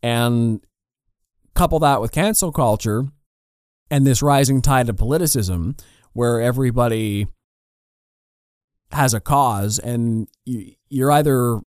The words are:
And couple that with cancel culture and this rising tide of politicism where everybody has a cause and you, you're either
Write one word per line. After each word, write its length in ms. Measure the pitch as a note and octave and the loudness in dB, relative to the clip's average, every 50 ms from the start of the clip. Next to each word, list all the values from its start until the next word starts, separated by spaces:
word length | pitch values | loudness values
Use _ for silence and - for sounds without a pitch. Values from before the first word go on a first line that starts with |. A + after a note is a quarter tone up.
And 580 | - A#2+ A#2 A#2 A#2+ A#2+ A#2+ A#2 A#2 A#2 A2 G#2 _ _ _ _ _ _ _ _ _ _ _ _ _ _ _ _ _ _ _ | -2 -2 -2 0 0 0 0 0 0 0 -2 -4 _ _ _ _ _ _ _ _ _ _ _ _ _ _ _ _ _ _ _
couple 220 | - F3+ D#3+ E3 D#3+ | 0 0 2 2 2
that 220 | D#3+ D3 C#3 A#2+ | 2 2 2 2
with 100 | G#2+ A#2 | 0 -2
cancel 400 | - D3+ E3+ G#3 A3 - - F3 | -2 -2 -2 0 0 -2 -2 -2
culture 540 | D3 - D3 A#2 G#2+ G#2+ - A2+ G#2 A2+ C3+ C#3 - _ _ _ _ _ _ _ _ _ _ _ _ _ _ _ | -2 0 0 2 0 0 0 -2 -2 -2 -2 -6 -8 _ _ _ _ _ _ _ _ _ _ _ _ _ _ _
and 160 | D3+ C#3+ C3+ C#3 | 0 2 4 4
this 160 | C3 A2 C#3+ | 4 2 2
rising 360 | C#3+ C#3 C#3 C#3 C3 C3+ C3+ | 2 4 4 4 4 2 2
tide 300 | B2 C3+ C#3 C3 B2 A#2 | 2 2 2 2 2 0
of 60 | A2 | 0
politicism 840 | G2 A2+ A2+ C#3 E3 F3+ D#3 - C3 G#2 F#2 F#2 F2 E2 F#2+ D3 - - _ _ _ _ _ _ | -2 -2 0 0 0 0 0 -2 -2 -2 -2 -4 -4 -4 -6 -6 -10 -14 _ _ _ _ _ _
where 280 | A#2 A#2+ A#2+ A#2+ A#2 | -2 -2 0 0 0
everybody 880 | A2+ A#2+ B2 C3 C3+ B2 A2+ B2+ A#2+ A#2+ A2+ A2 A2 G#2+ G2+ G2+ G#2 G2+ - _ _ _ _ _ _ _ _ _ _ _ _ _ _ _ _ _ _ _ _ _ _ _ _ _ _ _ _ _ _ _ | 0 0 0 0 0 0 2 2 0 0 0 -2 -2 -2 -2 -2 -4 -6 -8 _ _ _ _ _ _ _ _ _ _ _ _ _ _ _ _ _ _ _ _ _ _ _ _ _ _ _ _ _ _ _
has 220 | - C#3+ C#3 B2+ G#2+ | -2 0 0 0 0
a 60 | A2 | -2
cause 580 | - - C#3+ C#3+ C#3+ B2+ A2 G2 G2+ G#2 G#2+ - | -2 0 0 2 2 2 0 -2 -4 -4 -4 -4
and 480 | - A#2+ A#2+ A#2+ A#2 A#2 A2+ A2 A2 - _ _ _ | -6 -4 -4 -2 -2 -2 -2 -2 -4 -8 _ _ _
you, 280 | - B2+ A2+ F#2 - - _ _ _ | -10 -10 -10 -10 -14 -20 _ _ _
you're 220 | - C3 B2+ C#3+ | -4 -2 0 2
either 480 | D3 D3 D3+ D3+ C3+ B2+ A#2+ A#2+ A#2 G#2+ - _ | 2 2 2 2 2 2 2 0 -2 -4 -6 _